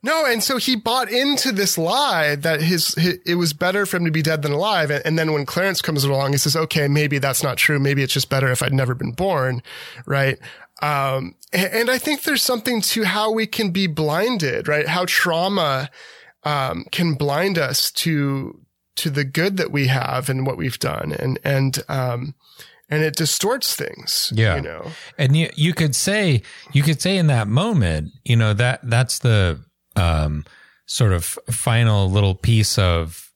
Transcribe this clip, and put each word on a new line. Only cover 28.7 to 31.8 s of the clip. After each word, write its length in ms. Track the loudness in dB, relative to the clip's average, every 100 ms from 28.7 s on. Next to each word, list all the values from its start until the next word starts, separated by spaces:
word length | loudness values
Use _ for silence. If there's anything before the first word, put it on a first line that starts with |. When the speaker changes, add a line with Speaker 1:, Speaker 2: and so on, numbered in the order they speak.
| 0
Speaker 2:
that's 360 | 0 0 0 0
the, 400 | 2 4 4 0 -8 _ _ 0
um, 480 | 2 2 0 -2 -8 -18 -20 _ _
sort 260 | 0 2
of 140 | 2 -2 -8 -8
final 580 | -2 2 4